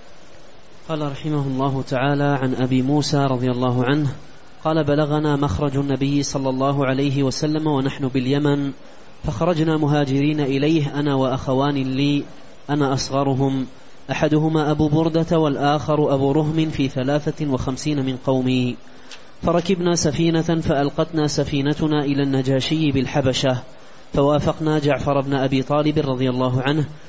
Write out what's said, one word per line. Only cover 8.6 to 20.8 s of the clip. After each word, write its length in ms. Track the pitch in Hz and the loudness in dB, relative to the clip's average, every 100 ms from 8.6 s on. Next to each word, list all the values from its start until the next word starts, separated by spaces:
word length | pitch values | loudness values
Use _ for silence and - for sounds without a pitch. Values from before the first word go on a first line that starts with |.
| 139 131 - - - - | 0 -6 -14 -18 -18 -8
فخرجنا 520 | - - 165 165 156 156 | -6 -2 0 2 2 2
مهاجرين 640 | 147 147 139 135 147 151 | 2 2 2 2 2 0
إليه 600 | 139 139 147 160 143 139 | 0 0 2 2 0 -2
أنا 140 | 147 | 0
وأخوان 600 | 139 131 131 - 131 143 | 2 2 0 0 0 2
لي، 500 | 143 131 131 143 143 147 - - - - | 0 -2 0 0 0 -4 -12 -18 -16 -4
أنا 220 | 147 131 | 0 2
أصغرهم، 720 | 131 - 135 139 131 135 135 127 - - - - | 0 -2 0 0 0 0 0 -4 -10 -16 -16 -8
أحدهما 600 | 131 156 151 156 156 147 | -2 2 2 2 2 2
أبو 180 | 147 151 | 2 2
بردة 500 | 151 165 160 165 165 | 2 2 0 2 2
والآخر 760 | 156 135 143 151 131 151 147 | 2 2 0 0 0 2 2
أبو 180 | 139 139 | 2 2
رهم، 380 | 143 151 160 160 | 2 2 0 0
في 180 | 147 135 | 0 -2
ثلاثة 580 | 135 127 147 151 - 151 | -2 -2 0 -2 -4 -2
وخمسين 600 | 127 135 127 156 147 131 | -2 -2 -4 -2 -2 -2
من 100 | 127 | -2
قومي. 600 | - 131 127 127 123 120 - - - - - - | 0 2 2 2 0 -2 -12 -18 -16 -16 -18 -6
فركبنا 520 | 170 170 170 190 175 | 0 0 2 0 2
سفينة 480 | 170 160 139 165 165 | 2 2 2 2 2
فألقتنا 840 | 160 165 160 143 | 2 0 0 0